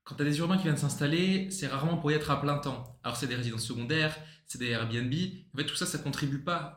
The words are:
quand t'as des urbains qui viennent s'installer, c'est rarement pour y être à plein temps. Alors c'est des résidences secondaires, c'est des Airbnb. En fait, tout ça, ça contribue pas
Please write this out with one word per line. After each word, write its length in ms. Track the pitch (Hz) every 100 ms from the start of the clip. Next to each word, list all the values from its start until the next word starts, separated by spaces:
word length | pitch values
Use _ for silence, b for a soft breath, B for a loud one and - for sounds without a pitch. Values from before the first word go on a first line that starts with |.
quand 140 | - -
t'as 80 |
des 140 | 147 147
urbains 160 | 170 185
qui 80 |
viennent 120 | 165 143
s'installer, 720 | 147 - 143 160 190 190 190
c'est 160 | - 135
rarement 280 | 135 160 165
pour 140 | 147
y 40 |
être 180 | 151 151
à 80 | 139
plein 180 | 143 143
temps. 400 | 143 120 - -
Alors 120 | 120 123
c'est 120 | 139
des 80 | 123
résidences 280 | 120 113
secondaires, 540 | 117 120 120 156 156 151 B B -
c'est 100 | 127
des 120 | 123
Airbnb. 440 | 113 113 117 123 151 185 - -
En 40 | 131
fait, 60 |
tout 120 | 151 -
ça, 100 | 175
ça 120 | 151
contribue 420 | 143 139 143 139
pas 360 | 165 170 151